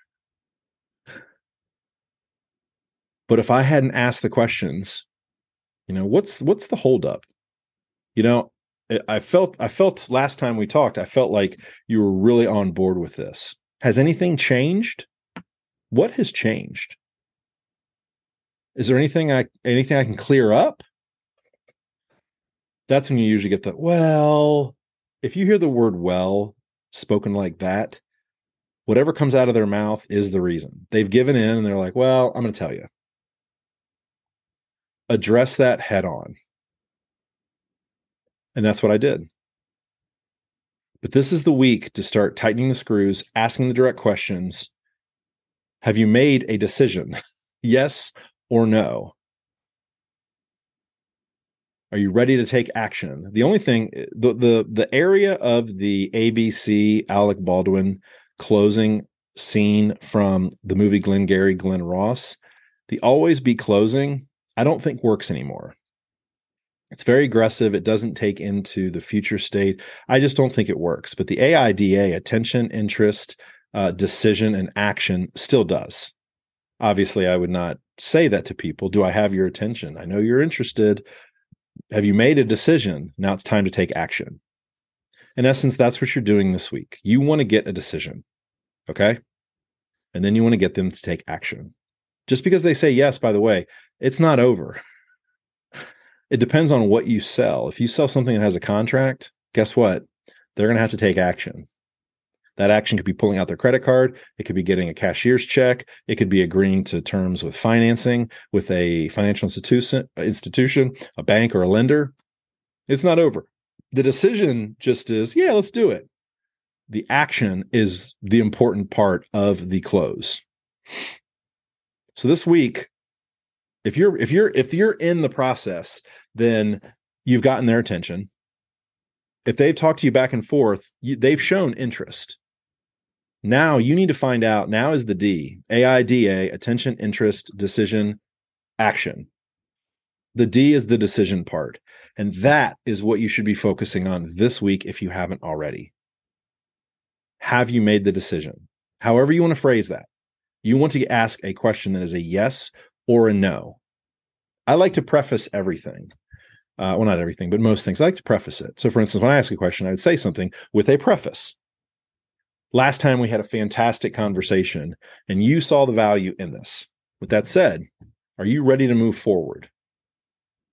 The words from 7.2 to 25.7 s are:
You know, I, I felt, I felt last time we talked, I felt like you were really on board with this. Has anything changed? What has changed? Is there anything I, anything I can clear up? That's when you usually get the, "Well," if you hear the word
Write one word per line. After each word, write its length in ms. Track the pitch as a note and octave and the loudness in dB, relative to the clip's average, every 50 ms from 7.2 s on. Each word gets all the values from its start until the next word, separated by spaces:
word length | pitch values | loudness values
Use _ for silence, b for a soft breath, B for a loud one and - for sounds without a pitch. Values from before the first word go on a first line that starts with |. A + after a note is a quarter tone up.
| - _ _ _ _ _ _ _ _ _ _ _ _ _ _ _ _ _ _ | -14 _ _ _ _ _ _ _ _ _ _ _ _ _ _ _ _ _ _
You 80 | A#2 G#2+ | 2 4
know, 280 | A#2 B2 A#2+ - - _ _ _ _ _ _ _ - | 4 4 2 0 -4 _ _ _ _ _ _ _ -6
I, 100 | A2+ A#2 - - | -6 -4 -4 -4
I 100 | A2 G#2 | -4 -4
felt, 380 | - - - F3+ F#3+ F3+ - - | -2 2 2 4 4 2 0 -4
I 80 | A#2 | -8
felt 420 | A#2 - - F#3+ F#3+ - - - - | -4 0 2 2 2 2 -2 -6 -2
last 300 | B2 C3 C#3 C#3 - - | 0 0 0 0 -2 -4
time 160 | C#3 B2 A#2 | -4 -4 -2
we 100 | A2 G#2+ | -2 -4
talked, 320 | G#2 - D3+ C#3 G#2+ - | 0 2 2 2 2 0
I 60 | F#2+ F2+ | -4 -8
felt 280 | - - C3+ B2+ - | -2 0 0 2 2
like 280 | G2+ G#2 G2 F#2 - B B B B B B | 2 2 0 0 -2 B B B B B B
you 160 | - A2+ G#2+ | -2 0 2
were 120 | G#2 G2 F#2+ | 2 2 2
really 340 | F#2 G2 A#2 A#2+ A#2+ A2+ | 2 4 4 4 4 4
on 240 | G2 G#2+ G#2 G2+ F#2+ | 2 2 0 -2 -2
board 260 | E2 F2+ F#2+ F#2 F#2 | -2 -2 0 0 0
with 200 | F2+ E2 D#2+ - | -2 -6 -8 -10
this. 400 | - - - - - - - - - _ _ _ _ | -12 -12 -10 -8 -8 -8 -8 -10 -14 _ _ _ _
Has 160 | - B2+ G2+ | 0 2 2
anything 400 | B2+ C#3 E3 E3 - F3+ F3+ D#3+ | 4 2 2 2 0 0 -2 -2
changed? 680 | C3 - - C3 B2 C3 D#3 F3+ G#3 A#3 A#3 - - - _ _ _ _ _ _ - - _ _ _ _ _ _ _ _ _ | -2 0 0 2 2 2 0 0 -2 -4 -6 -8 -14 -18 _ _ _ _ _ _ -20 -20 _ _ _ _ _ _ _ _ _
What 220 | A2 B2 F#3 A#3 | 0 2 2 2
has 200 | - - - - | 0 -2 -4 -4
changed? 640 | - - - A2 A2 - - - - - - - - _ _ _ _ _ _ _ _ _ _ _ _ _ _ _ _ _ _ _ _ _ _ _ _ _ _ _ _ _ _ _ _ _ _ _ _ | -4 -4 -2 -2 -2 -4 -8 -12 -14 -14 -16 -16 -18 _ _ _ _ _ _ _ _ _ _ _ _ _ _ _ _ _ _ _ _ _ _ _ _ _ _ _ _ _ _ _ _ _ _ _ _
Is 100 | C3 A#2 | -4 0
there 100 | G#2+ C3 | 0 2
anything 360 | C3 D3+ C#3+ - E3 D#3+ D3+ C3+ | 2 2 0 0 -2 0 0 0
I, 140 | B2+ B2+ - _ _ - | 0 0 -2 _ _ -4
anything 320 | B2 A#2+ B2+ C3 C3 D3 | 0 0 0 0 2 0
I 80 | C#3 C3 | 0 0
can 100 | A#2 G#2 | -2 -6
clear 380 | - - - C#3 C3+ A#2+ G#2+ G#2+ | -6 -2 2 2 4 4 4 4
up? 280 | C3+ G3 - - - - _ _ _ _ _ _ _ _ _ _ _ _ _ _ _ _ _ _ _ _ _ _ _ _ _ _ _ _ _ _ _ _ _ _ _ _ _ _ _ _ | 4 2 2 -2 -6 -14 _ _ _ _ _ _ _ _ _ _ _ _ _ _ _ _ _ _ _ _ _ _ _ _ _ _ _ _ _ _ _ _ _ _ _ _ _ _ _ _
That's 220 | - C3+ C#3 C3+ - | 0 2 2 2 2
when 100 | C3+ A#2+ | 0 2
you 60 | A2+ | 2
usually 240 | G#2+ A2 G#2 G2 F#2+ | 2 2 2 0 0
get 140 | G2 - - | -2 -2 -4
the, 120 | G2 E2 | -6 -8
"Well," 1040 | - D#3 E3+ F3 E3+ D#3+ D#3+ D#3 D3+ D3 D3+ D3+ D3 D3 D3 D3+ D3 C#3 C3 - _ _ _ _ _ _ _ _ _ | -4 -2 0 2 2 2 2 2 2 2 2 4 4 2 2 2 0 -2 -4 -8 _ _ _ _ _ _ _ _ _
if 140 | - B2 - | -10 -6 -4
you 100 | F3+ G3 | -2 2
hear 120 | F#3+ G#3+ | 2 2
the 100 | G3+ E3+ | 2 2
word 300 | D3 | 2